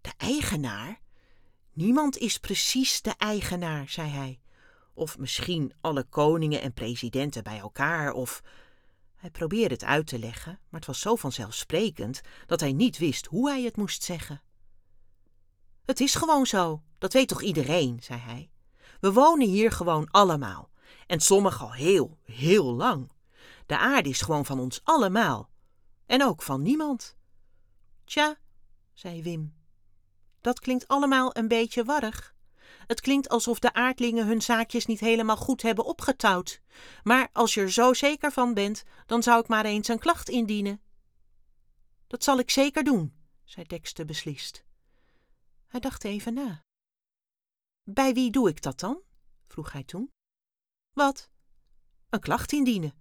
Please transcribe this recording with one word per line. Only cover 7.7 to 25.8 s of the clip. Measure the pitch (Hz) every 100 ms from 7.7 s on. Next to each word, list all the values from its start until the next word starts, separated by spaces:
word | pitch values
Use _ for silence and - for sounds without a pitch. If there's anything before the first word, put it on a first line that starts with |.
| - 139 165 147
of." | - 127 - - - - _ _ _ _ _
Hij | 180
probeerde | - 165 208 214
het | 131
uit | - 143 156
te | 127
leggen, | 113 117 - 185 -
maar | 165
het | 151
was | 131
zo | 208 226
vanzelfsprekend | 139 - 107 110 - 160 220 151 104 131 - - -
dat | 170
hij | 147
niet | 135 240 -
wist | 165 120 -
hoe | 170 269
hij | 269
het | 247 -
moest | 202 -
zeggen. | - 175 - 143 _ _ - - _ - - _ _ _ _ _ _ -
"Het | - 269
is | 277
gewoon | - 320 294 262
zo, | 208 170 156 - -
dat | 190
weet | 262 -
toch | 113
iedereen," | - 156 135 175 135 120
zei | - 120
hij. | 117 120 156 - _ _ - -
"We | 196
wonen | 196 294 330 240
hier | 190 220
gewoon | - 175 160 156
allemaal, | 196 196 156 120 90 - _ _ - -
en | 175
sommigen | - 196 202 - 110
al |
heel, | 120 147 190 127 -
heel | _ 117 143 202 143
lang. | 120 214 170 131 _ _ _ - - -
De | 151
aarde | 233 269 156
is | 127
gewoon | - 156
van | 139 135
ons | 127 -
allemaal, | - 311 202 190 208 117 - - _ _